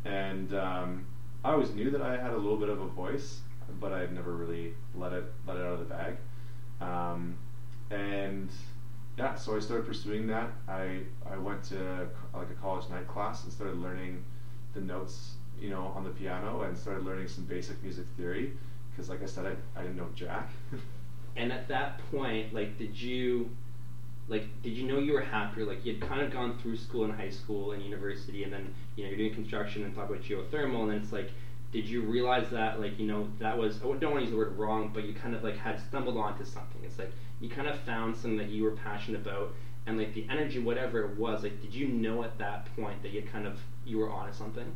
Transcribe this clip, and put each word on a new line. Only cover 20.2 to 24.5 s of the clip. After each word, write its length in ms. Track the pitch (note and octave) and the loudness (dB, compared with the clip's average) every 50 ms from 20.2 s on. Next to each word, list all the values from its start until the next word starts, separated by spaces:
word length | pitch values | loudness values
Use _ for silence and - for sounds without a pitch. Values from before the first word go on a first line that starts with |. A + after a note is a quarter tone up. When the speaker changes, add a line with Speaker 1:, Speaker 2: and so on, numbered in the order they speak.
| - F2 F2+ - - - - - - - | -2 0 0 0 0 0 -2 -2 -2 -2
Speaker 1:
<laughs> 80 | - - - - - - - - - - - - - | -2 -2 -2 -2 -2 -2 -2 -2 -2 -2 -2 -2 0
Speaker 2:
And 160 | A#2+ A#2+ A#2+ | 0 0 0
at 160 | A#2+ A#2 - - | 0 0 0 0
that 280 | C3+ C3 B2 A#2 - - - - | 0 2 2 0 0 -2 -2 0
point, 420 | D3+ C#3 C3 A#2 A2 A2 G#2+ - G#2+ | 0 0 2 2 2 0 0 0 0
like, 240 | A2 G#2 G#2+ - | 0 0 0 0
did 180 | - A2+ G#2 G#2 | 0 0 0 0
you 540 | A#2+ A#2+ B2 B2+ B2+ B2+ B2 B2 A#2+ A#2 - - - - - - - - - - - - - - - - - | 0 0 0 0 2 2 4 4 4 2 2 0 -2 -2 -2 -2 -2 -2 -2 -2 -2 -2 -2 -2 -2 0 2
like, 180 | A2+ G#2+ G#2 - | 2 2 2 0